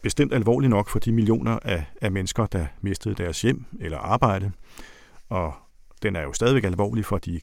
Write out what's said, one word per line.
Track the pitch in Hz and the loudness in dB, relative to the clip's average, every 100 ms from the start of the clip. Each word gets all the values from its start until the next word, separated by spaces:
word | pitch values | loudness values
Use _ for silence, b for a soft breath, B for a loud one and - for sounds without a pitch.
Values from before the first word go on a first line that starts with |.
bestemt | - - 143 | -2 2 2
alvorlige | 123 110 123 135 | 4 4 4 4
nok | 104 104 | 4 2
for | - | 0
de | 123 | 2
millioner | 113 110 113 113 113 | 4 4 4 2 -2
af, | - 87 76 - | -2 -2 -4 -4
af | 107 | -2
mennesker, | 95 92 - 107 | -2 -2 0 0
der | 95 80 - | 0 -4 -4
mistede | 101 92 107 - | -4 -4 -4 -4
deres | 87 80 | -4 0
hjem | 113 123 123 - | 0 0 -6 -10
eller | 85 76 | -8 -6
arbejde. | - 120 123 98 98 - B B B B B B - | 0 2 4 2 -2 -6 B B B B B B -6
Og | 95 80 - - - - - | -4 -4 -6 -20 -20 -20 -6
den | 107 87 | -4 -2
er | |
jo | 71 | -4
stadigvæk | - 117 135 | 0 2 4
alvorlig | 98 90 101 113 101 | 2 0 0 0 0
for | 101 | -2
de | - 87 | -2 -8